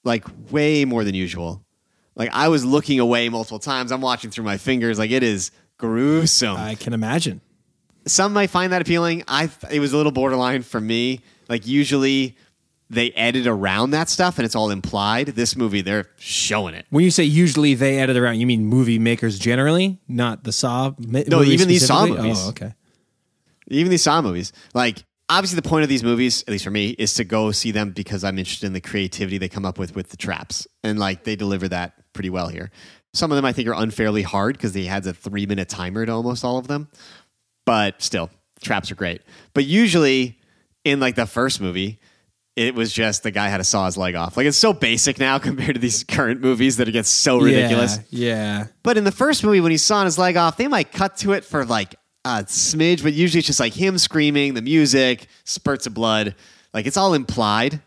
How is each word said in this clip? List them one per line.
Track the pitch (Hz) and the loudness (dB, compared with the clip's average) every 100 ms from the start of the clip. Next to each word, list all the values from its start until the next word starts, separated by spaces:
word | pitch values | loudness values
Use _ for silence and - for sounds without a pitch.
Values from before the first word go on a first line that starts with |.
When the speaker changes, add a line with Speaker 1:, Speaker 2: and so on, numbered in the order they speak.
Speaker 1:
like, | 127 117 - - - | 0 -2 -4 -18 -4
way | 147 151 151 | 0 2 2
more | 135 120 | 2 0
than | 104 | -2
usual. | 95 90 87 85 95 _ _ _ _ _ | -2 -6 -6 -8 -10 _ _ _ _ _
Like, | - 117 | -8 -4
I | 120 156 | 2 2
was | 156 | 2
looking | 123 143 147 131 | 2 2 2 2
away | 117 120 117 | 4 2 0
multiple | 113 113 110 | -4 -8 -10
times. | 147 131 123 | -6 -6 -4
I'm | 131 | -4
watching | 131 120 113 | -2 -4 -6
through | 117 | -6
my | 107 98 | -4 -4
fingers. | - 127 117 107 | -2 0 0 0
Like, | 110 | 0
it | 131 | 2
is | 120 101 87 _ _ _ | 0 -2 -6 _ _ _
gruesome. | 117 113 139 160 165 - 120 98 | -4 0 2 2 2 2 0 -2
Speaker 2:
I | 107 | -8
can | 110 - | -8 -6
imagine. | 117 110 156 151 90 _ _ _ _ _ _ | -4 -2 -2 -2 -8 _ _ _ _ _ _
Speaker 1:
Some | - - 202 | -2 0 2
might | 208 196 | 2 2
find | 180 185 | 0 0
that | 180 | 0
appealing. | 160 170 170 165 - | 0 0 0 -2 -2
I | 139 160 | -2 -2
th-, | - - | -6 -4
it | 147 | -2
was | 143 | 0
a | 147 | 2
little | 151 | 0
borderline | 131 131 131 127 131 | 2 0 2 0 -2
for | 120 117 | -4 -6
me. | 107 113 123 127 _ _ - | -2 0 -2 -4 _ _ -6
Like, | 120 107 | -6 0
usually | 139 139 143 135 135 131 _ _ _ _ _ _ | 0 2 2 2 2 -2 _ _ _ _ _ _
they | 117 120 | -2 -2
edit | - 117 131 | 0 0 2
around | 120 104 95 98 127 | 0 2 0 0 0
that | 151 165 | 0 0
stuff | - 180 156 | 0 0 0
and | |
it's | 117 | -2
all | 113 107 | 0 -2
implied. | 98 - 104 101 117 143 | -2 -4 -2 0 0 -2
This | 113 120 | -2 -2
movie, | 131 113 101 | 0 -2 -2
they're | 92 104 92 _ | -2 -4 -4 _
showing | - - - 117 92 | -8 -4 -2 -2 -4
it. | 82 - | -10 -2
Speaker 2:
When | 143 | 2
you | 180 | 4
say | 160 | 4
usually | 151 151 175 139 147 | 4 4 4 4 4
they | 123 135 135 | 4 2 2
edit | 131 123 | 2 2
around, | 120 113 | 2 2
you | 123 | 2
mean | 117 | 2
movie | 107 127 117 113 | 2 2 4 2
makers | 113 117 117 98 | 2 2 -2 -2
generally, | 113 123 143 170 190 185 - | 0 2 2 2 0 -2 -6
not | 123 120 107 | -2 -2 -4
the | 110 | -6
Saw | - 127 123 135 135 | -4 -2 -2 -2 -6
ma- | 117 127 - | -4 -4 2
Speaker 1:
No, | 165 | 4
Speaker 2:
movie | 139 | 6
Speaker 1:
even | 170 185 | 6 6
these | 175 | 6
Saw | 127 139 | 6 6
Speaker 2:
specifically? | 208 104 113 | 4 2 -2
Speaker 1:
movies. | 104 | -2
Speaker 2:
Oh, | 92 | -4
okay. | 113 104 - _ _ _ _ _ _ _ _ - | -8 -12 -12 _ _ _ _ _ _ _ _ -4
Speaker 1:
Even | 135 180 | 0 2
these | 175 | 4
Saw | 156 160 | 4 2
movies. | 120 87 92 - - | 0 -4 -8 -14 -6
Like, | 120 123 95 _ _ - | 0 0 -2 _ _ -2
obviously | 175 190 175 | 0 0 -4
the | - | 0
point | 160 | 0
of | 151 | 2
these | 131 | 2
movies, | 117 120 123 - - | 2 2 0 -2 -4
at | |
least | 101 | -6
for | 95 | -2
me, | 104 104 | -2 -2
is | 120 104 | -2 -2
to | - | -2
go | 101 110 107 | -2 0 0
see | 104 117 | -2 -2
them | 104 104 | -2 -4
because | 92 98 101 | -6 -8 -6
I'm | 98 95 | -4 -4
interested | 92 - | -8 -8
in | 101 | -8
the | 92 | -8
creativity | - 101 92 - 98 95 | -6 -6 -6 -6 -6 -4
they | 90 | -6
come | 101 | -6
up | 95 90 | -8 -6
with, | 87 | -8
with | 95 87 | -8 -12
the | - | -10
traps. | - 85 - - - _ | -8 -8 -8 -12 -12 _
And, | 110 107 | -6 -2
like, | 98 92 | -2 -4
they | - | -6
deliver | 104 101 98 92 | -4 -4 -4 -4
that | 87 87 _ _ | -6 -8 _ _
pretty | - 95 | -10 -6
well | 90 85 | -6 -6
here. | 82 107 - - - _ | -8 -14 -16 -20 -20 _
Some | - 165 | -4 0
of | |
them | 143 | 0
I | 135 | 0
think | 123 117 | -2 -4
are | |
unfairly | 92 110 104 110 107 | -2 -4 -2 0 0
hard | 92 101 104 135 | -2 -2 -2 -2
'cause | 113 | -6
they | 98 | -4
had | 90 98 | -4 -6
a | 92 | -6
three-minute | 87 101 101 101 98 90 | -10 -8 -6 -4 -4 -4
timer | - 90 104 113 | -8 -8 -6 -4
to | |
almost | 113 120 120 | -4 -4 -4
all | 123 127 | -4 -4
of | 127 | -4
them. | 143 147 _ - - _ _ _ _ | -8 -8 _ -20 -20 _ _ _ _
But | - 110 101 - | 0 2 0 -2
still, | - 90 85 _ _ _ | -6 -4 -6 _ _ _
traps | - 101 - | -4 -4 -4
are | |
great. | 95 90 87 _ - _ | -6 -6 -6 _ -20 _
But | 143 | -2
usually | 139 190 226 170 143 131 123 - _ _ _ _ | 2 4 4 4 4 2 0 -6 _ _ _ _
in, | 139 139 | 0 2
like, | 131 | 2
the | 120 113 | 0 -2
first | 117 131 - | -2 -2 -2
movie, | 95 90 98 110 _ _ _ _ _ | -4 -2 -4 -8 _ _ _ _ _
it | - 117 | -2 -2
was | 123 113 | 0 -4
just | 113 113 101 | 0 -2 -2
the | 110 | -4
guy | 101 101 | -2 -2
had | 101 | -2
to | |
saw | 92 104 | -2 0
his | 92 | -2
leg | 90 92 | -2 -4
off. | 87 85 | -4 -4
Like, | 123 143 | 0 0
it's | 143 | 4
so | 226 | 4
basic | 170 120 113 143 131 | 4 0 2 0 0
now | 135 135 | 0 0
<laughs> | |
compared | - 135 120 | -2 -4 -4
to | 123 | -2
these | 120 110 | -2 -4
current | - - 123 127 | -4 -2 -2 0
movies | 131 120 131 120 | 0 2 2 2
that | 117 | 0
it | |
gets | 113 107 | 0 0
so | - 147 127 | 2 4 4
Speaker 2:
Yeah, | 117 131 | 6 4
Speaker 1:
ridiculous. | 120 117 101 107 - | 4 2 2 -2 -8
Speaker 2:
yeah. | 123 120 113 107 104 110 _ | -4 -2 -2 -2 -4 -6 _
Speaker 1:
But | 226 220 | 0 2
in | |
the | 202 | 2
first | - 277 285 | 2 0 2
movie, | 214 196 | 4 4
when | 165 | 4
he's | 160 | 2
sawing | - 208 | 2 2
his | 190 165 | 2 2
leg | 180 175 | 2 4
off, | 170 - | 2 0
they | 262 | 0
might | 240 - | 0 -2
cut | - 196 - | -2 -4 -2
to | 202 | -2
it | 196 | -2
for, | - 151 | -2 -4
like, | 120 113 95 - _ _ | 0 -2 -4 -12 _ _
a | 127 113 | -6 -4
smidge, | - - - 156 165 175 | -4 -2 -2 2 2 2
but | 156 | 0
usually | 151 175 165 | 2 2 2
it's | 151 | 0
just, | 139 | 0
like, | 117 | -2
him | 127 190 185 | 0 0 0
screaming, | - 160 147 143 143 | 0 2 2 2 0
the | 123 | -2
music, | 117 160 143 135 127 120 - _ | 2 4 4 4 4 0 -8 _
spurts | - - - - | -10 -6 -4 -4
of | 123 | -6
blood. | 110 113 110 104 - - _ _ | -2 0 0 -2 -6 -20 _ _
Like, | 110 107 | -6 -2
it's | 196 | 2
all | 196 | 2
implied. | 156 123 - 107 107 127 151 | 2 -2 -2 2 2 0 -4